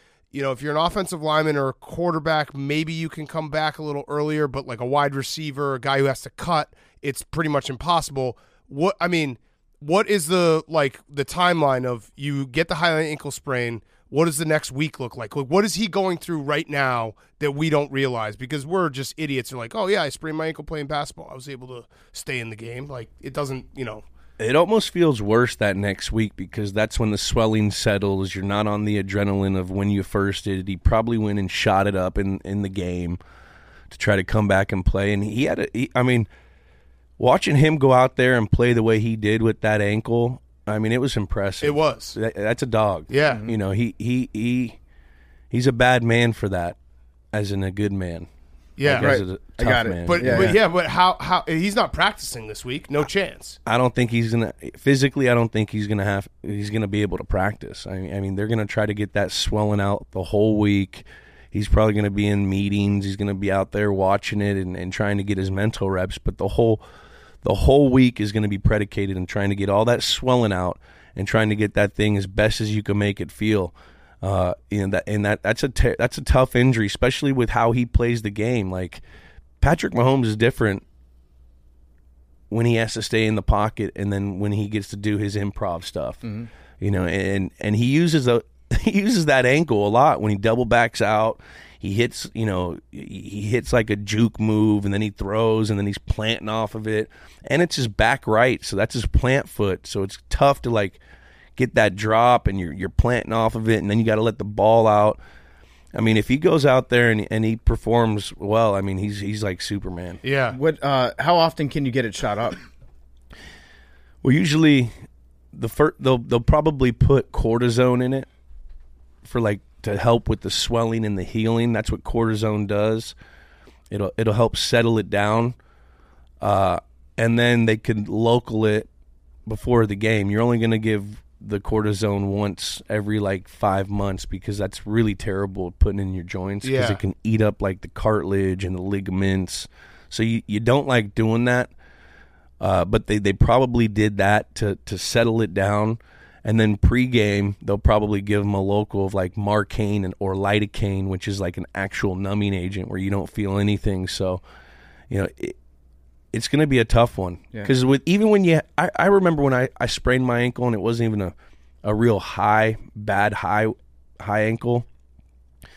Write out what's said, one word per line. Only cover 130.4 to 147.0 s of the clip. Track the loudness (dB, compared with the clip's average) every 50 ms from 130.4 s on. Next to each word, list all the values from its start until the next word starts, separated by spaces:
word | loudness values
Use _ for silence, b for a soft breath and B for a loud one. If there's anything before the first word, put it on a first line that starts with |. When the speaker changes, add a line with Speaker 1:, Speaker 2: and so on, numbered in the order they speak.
Speaker 2:
only | 2 2 2
gonna | 2 2 2 0 0
give | 0 0 -2 -2 -4 -8 -14 -18 -20 -20 _ -18
the | -10 -6 -6 -6
cortisone | -4 0 0 0 2 0 0 0 0 0 0 0 0
once | -2 0 0 -2 -2 -4 -6 -8 -10 -10 -10 -8 -4
every, | -4 -4 -2 -2 -2 -2
like, | 0 -2 -2 -4 -6 -12
five | -8 -2 0 0 0 0 -2 -2
months | -4 -4 -2 -4 -4 -6 -8
because | -10 -10 -10 -8 -8 -6
that's | -4 -6 -6 -6 -10 -8
really | -4 0 0 0 0 -2
terrible | -4 -6 -6 -4 -4 -4 -6 -6 -8 -8 -8
putting | 0 2 2 2 2 -2
in | -4 -4 -6
your | -8 -8
joints | -8 -8 -8 -6 -6 -6 -6 -4
'cause | -2 -2
Speaker 1:
Yeah. | 0 0 0
Speaker 2:
it | -2 -2
can | -4 -6 -6 -4 -4
eat | -2 2 2
up, | 2 2 0 0
like, | -4 -4 -4 -6
the | -12 -16
cartilage | -10 -2 0 0 0 0 0 -2 -2 0 0 0 -2 -2 -4
and | -6 -6
the | -6
ligaments. | -4 -4 -4 -4 -4 -4 -2 0 0 0 0 0 -2 -4 -8 -12 -12 -14 b b b b b b b b
So | -6 -4 -2
you, | -2 -2 -2 -4
you | -4 -4 -2
don't | 2 2 2 2 2
like | 2 0 0 0 0 -2
doing | 0 0 2 2 2 2
that, | 2 2 0 0 -4 -8 b b b b b b b b b b b b b b b b -4
uh, | 0 0 2 2 2
but | 2 0 -2 0
they, | 0 -2
they | 0 2 0 2
probably | 4 4 4 6 4 4 4 2 2 2 2
did | 2 2 2 2 2
that | 2 2 2 2 2 0 -4 -6
to, | -4 -2 -2 -2 -4 -8
to | -10 -8
settle | -8 -6 -2 2 2 2 4 2 2
it | 0 0 0
down. | 0 2 2 2 2 0 0 -2 -4 b b b b b b b b b
And | 0 2 4
then | 4 4 4
pregame, | 4 4 4 4 4